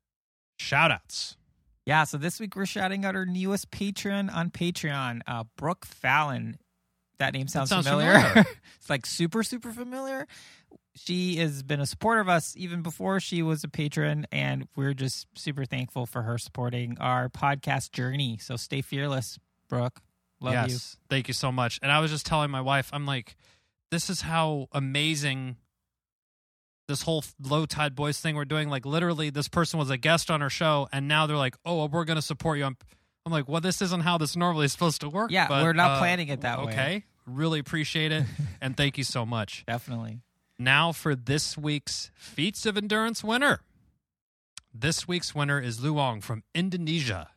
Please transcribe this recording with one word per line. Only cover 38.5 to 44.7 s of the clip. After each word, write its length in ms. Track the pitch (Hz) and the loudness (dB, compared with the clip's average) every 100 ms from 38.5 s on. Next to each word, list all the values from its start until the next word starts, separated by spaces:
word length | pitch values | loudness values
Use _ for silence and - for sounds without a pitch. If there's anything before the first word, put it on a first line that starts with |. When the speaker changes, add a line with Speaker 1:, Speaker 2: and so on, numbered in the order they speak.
| - | -4
Speaker 1:
and 140 | 131 131 | -4 0
thank 200 | 143 139 | 0 0
you 80 | 127 | -2
so 200 | 131 117 | -2 -2
much. 380 | 117 101 - - | -2 -4 -8 -6
Speaker 2:
Definitely. 540 | 117 - 117 113 120 - _ _ - | -8 -6 -8 -8 -12 -16 _ _ -2
Speaker 1:
Now 320 | 127 139 165 | 4 4 4
for 240 | 156 160 131 | 0 -2 -2
this 420 | 120 147 - - | 0 -2 -2 -4
week's 540 | 151 147 - - - _ | -4 -4 -4 -10 -10 _
Feats 500 | - - 185 - 226 | -10 -4 -4 -2 -2
of 120 | 202 | -2
Endurance 460 | 208 214 226 226 | 0 0 0 -2
winner. 380 | 214 240 277 - _ _ _ _ _ _ _ _ _ - - | 0 4 4 2 _ _ _ _ _ _ _ _ _ -20 -20